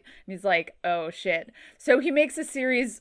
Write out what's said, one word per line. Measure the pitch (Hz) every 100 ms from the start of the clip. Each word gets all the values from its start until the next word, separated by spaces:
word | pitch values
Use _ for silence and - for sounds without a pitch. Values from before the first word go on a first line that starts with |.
| - - -
And |
he's | 185 196
like, | 170 170 -
"Oh, | 175 175 160
shit." | - 196 165 - - - _
So | - 254
he | 285
makes | 285 294 -
a |
series, | 320 269 262 247 247 -